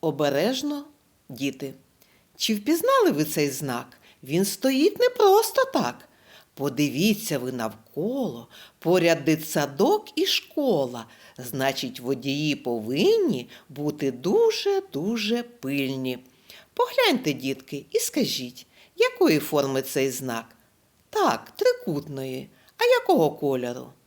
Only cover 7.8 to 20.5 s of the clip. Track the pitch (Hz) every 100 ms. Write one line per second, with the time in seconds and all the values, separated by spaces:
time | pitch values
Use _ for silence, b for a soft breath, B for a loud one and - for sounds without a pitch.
7.8 | _ - 190 269 220 117 113 B B _
8.8 | 160 185 170 160 139 156 - 160 143 139
9.8 | 233 415 - - 370 - - - 277 170
10.8 | 131 120 110 B B - 123 131 135 135
11.8 | 131 - 123 135 131 143 151 143 123 117
12.8 | 107 139 349 453 349 143 120 B B 139
13.8 | 147 147 135 120 160 392 453 440 403 392
14.8 | 381 139 180 233 208 240 240 - 135 139
15.8 | 135 135 131 123 - B B B B -
16.8 | 494 - 466 269 156 127 131 135 - 143
17.8 | - 466 - 311 175 - 123 - - b
18.8 | b - 494 494 349 151 - 151 135 135
19.8 | 131 143 135 120 131 113 -